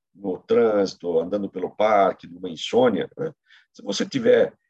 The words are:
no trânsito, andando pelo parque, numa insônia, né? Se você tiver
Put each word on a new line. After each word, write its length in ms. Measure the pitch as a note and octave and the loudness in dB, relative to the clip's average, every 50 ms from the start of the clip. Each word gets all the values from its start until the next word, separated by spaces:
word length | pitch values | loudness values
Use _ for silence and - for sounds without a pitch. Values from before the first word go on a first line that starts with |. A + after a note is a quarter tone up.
| _ _ _ | _ _ _
no 220 | - G2 G2 F2+ - | -12 -8 -8 -8 -6
trânsito, 800 | _ - A2+ A#2 A#2 A2 G#2+ G2+ G2 F2 - - - F2 E2+ E2 | _ 0 2 2 2 2 2 2 0 -2 -4 -8 -6 -2 -2 -2
andando 300 | E2 F2 G2+ G#2 G2+ F#2+ | -2 -2 -4 -6 -6 -6
pelo 200 | - F#2+ F2+ E2 | -8 -8 -8 -8
parque, 580 | - - G#2 G#2+ G#2+ G2+ G2 F#2 - - - E2+ | -2 0 0 2 4 4 4 2 0 -4 -10 -20
numa 220 | E2+ F2+ F#2 F2+ | -18 -12 -12 -12
insônia, 600 | - - - - - A#2 B2+ B2 G#2 F2+ - - - - | -12 -10 -8 -2 2 4 4 4 2 0 -4 -6 -8 -8
né? 140 | - - - _ _ _ _ - _ _ _ | -8 -8 -10 _ _ _ _ -20 _ _ _
Se 100 | - - | -18 -10
você 220 | G2+ G2 - G3+ | -8 -4 -4 -4
tiver 480 | F#3+ - C3+ - B2 B2 A#2 - - - _ _ _ | -4 -4 -2 2 4 4 4 4 0 -2 _ _ _